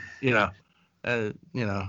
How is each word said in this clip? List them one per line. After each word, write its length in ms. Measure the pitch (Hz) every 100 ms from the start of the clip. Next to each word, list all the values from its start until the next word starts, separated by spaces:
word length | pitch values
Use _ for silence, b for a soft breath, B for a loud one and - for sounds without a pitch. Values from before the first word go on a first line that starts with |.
| - -
You 120 | 131 117
know, 140 | 98 - _ _ _ _
uh, 260 | - 120 107 - -
you 140 | 127 110
know, 220 | 98